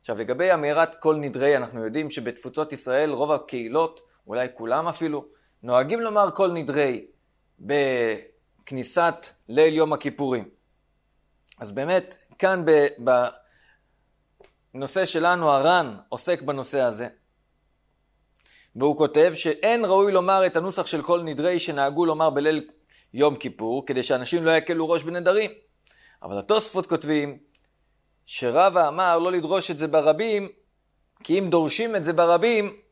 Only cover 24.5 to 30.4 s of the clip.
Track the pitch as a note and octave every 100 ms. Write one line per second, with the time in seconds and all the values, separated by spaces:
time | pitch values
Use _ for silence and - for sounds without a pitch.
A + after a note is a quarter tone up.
24.5 | E3 D#3+ E3 D#3+ E3+ D3+ F3 F3 G3+ G#3+
25.5 | - _ _ _ _ _ _ - G2+ F#2+
26.5 | G#3+ G#3+ F#3+ F3 E3 C#3+ D3+ C#3+ C3 _
27.5 | _ _ _ _ _ _ _ - - B2
28.5 | C3 F#3+ F3+ D#3 D#3 F#3 E3 F3 F#3 D#3+
29.5 | F#3+ F3 D#3 D#3 D#3 D3 D#3 A3+ G#3